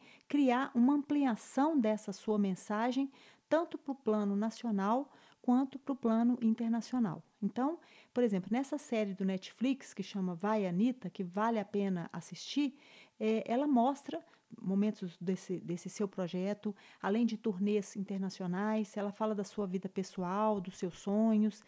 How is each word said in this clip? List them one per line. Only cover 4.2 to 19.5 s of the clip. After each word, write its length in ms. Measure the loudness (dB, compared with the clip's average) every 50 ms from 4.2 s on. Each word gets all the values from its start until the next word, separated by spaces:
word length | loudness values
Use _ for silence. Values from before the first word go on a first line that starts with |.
| 2 0 0
nacional 760 | 0 0 -2 -4 -4 -4 -2 -2 0 0 2 0 0 -2 -4 -10 -20 -20 -20 _ _
quanto 380 | 0 2 4 4 4 2 -2 -8
pro 160 | -6 -6 -4
plano 420 | -2 0 2 4 4 4 4 2 4 2
internacional. 800 | 2 2 2 0 0 0 -2 -2 -2 0 0 0 0 0 -4 -10 _ _ _
Então, 380 | -4 -2 0 0 0 0 -2 -4 -8 -16 -20 -20 -20 _ 0
por 120 | 2 2
exemplo, 260 | 2 2 0 -2 0 -2
nessa 240 | -2 -2 -2 -4
série 380 | -6 -6 -4 -2 -2 -2 -2 -2
do 100 | -2 -2
Netflix, 680 | -2 -2 -2 -6 -10 -8 -2 0 0 0 -2 -4 -10 -10
que 80 | -10 -8
chama 320 | -6 -4 -4 -4 -4 -4
Vai, 320 | -2 -2 0 0 0 0
Anitta, 420 | 0 2 2 2 2 2 0 -6 -10
que 140 | -8 -8 -8
vale 380 | -6 -2 -2 0 0 0 0
a 40 | -2
pena 460 | -2 -2 -2 0 0 0 -2 -4 -6 -10
assistir, 640 | -12 -12 -12 -12 -12 -12 -6 -2 -2 -2 -2 -2 -8 -16 -20 -20 -20 -20 -20 _ -4
é, 260 | 0 0 0 0 0
ela 220 | -2 -2 0 2 4
mostra 520 | 4 4 4 4 2 -2 -6 -10 -10 -10 -10 -14 -20 _ _ _ -16 -8
momentos 560 | -4 0 2 2 2 2 0 -2 -6 -10 -10 -8
desse, 400 | -4 -4 -4 -4 -4 -6 -6 -6
desse 280 | -6 -6 -6 -6 -8 -8
seu 200 | -6 -4 -4 -4
projeto, 640 | -4 -4 -6 -4 -4 -2 -2 -2 -4 -4 -4 -6 -8 -8 -12 -20 -12 -6
além 240 | -2 0 2 2 2
de 120 | 2 0
turnês 580 | -2 -2 -2 -2 0 0 2 2 0 0 -4 -6
internacionais, 1040 | -8 -6 -6 -4 -4 -4 -4 -6 -6 -4 -4 -2 -2 0 0 0 0 -2 -4 -4
ela 160 | -6 -4 -4 -4
fala 200 | -2 -2 -2 -2
da 120 | -2 -4
sua 200 | -6